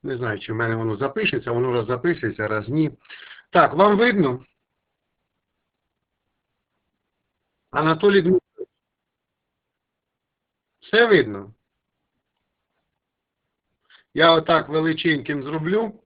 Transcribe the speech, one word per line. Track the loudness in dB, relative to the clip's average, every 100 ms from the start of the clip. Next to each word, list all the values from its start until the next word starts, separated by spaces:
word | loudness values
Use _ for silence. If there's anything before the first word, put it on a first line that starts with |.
Не | -10 -8
знаю, | -6 -8
чи | -8
в | -6
мене | -4 -4
воно | -4 -4
запишеться, | -6 -4 -4 -4 -4
воно | -4 -2
раз | -2 -4
запишеться, | -4 -4 -4 -6 -6 -4
раз | -4 -4
ні. | -2 -2 -4 _ -20 -20 -20 _
Так, | 2 2
вам | 4 2 4
видно? | 2 2 0 -2 -10 _ _ _ _ _ _ _ _ _ _ _ _ _ _ _ _ _ _ _ _ _ _ _ _ _ _ _ _ _ _ _ _
Анатолій | -2 0 2 4 4
Дмитрович. | 4 2 _ _ -18 _ _ _ _ _ _ _ _ _ _ _ _ _ _ _ _ _ _ _ _ _
Все | -4 2 4
видно? | 4 2 -6 -14 -20 _ _ _ _ _ _ _ _ _ _ _ _ _ _ _ _ _ _ _ _ _ _ _ _ _
Я | 2 4
отак | 4 4 0 0
величеньким | -2 -2 -2 -2 -2 -4 -8
зроблю. | -6 -6 -2 -2 -2 -8